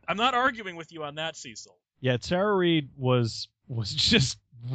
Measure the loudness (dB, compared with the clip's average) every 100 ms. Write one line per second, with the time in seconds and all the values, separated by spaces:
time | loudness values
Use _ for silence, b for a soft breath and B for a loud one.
0 | -4 0 2 2 2 0 -8 -10 -12 -8
1 | -8 -6 -8 -8 -14 -16 -20 _ _ _
2 | -2 0 0 0 2 2 4 2 0 -4
3 | 2 2 2 -2 -12 _ -10 -6 -4 0
4 | 4 4 4 -2 _ -16 -8